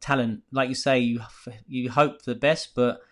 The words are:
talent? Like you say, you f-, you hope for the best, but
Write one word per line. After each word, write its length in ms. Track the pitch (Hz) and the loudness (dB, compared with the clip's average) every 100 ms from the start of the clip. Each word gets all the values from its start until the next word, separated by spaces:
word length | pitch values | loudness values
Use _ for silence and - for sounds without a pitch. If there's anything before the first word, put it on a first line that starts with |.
talent? 420 | - 139 117 107 - | -2 0 0 -4 -6
Like 160 | 135 127 | -4 -2
you 60 | 131 | -2
say, 240 | 139 127 | 0 2
you 200 | 120 117 | 2 -2
f-, 280 | 107 - 127 110 - | -8 -18 -20 -20 -10
you 240 | 127 123 | -6 0
hope 320 | 147 147 147 | 2 2 0
for 80 | 127 | -8
the 80 | 107 | 0
best, 360 | 143 156 - 123 | 0 0 -2 0
but 240 | 120 - - | 0 0 -10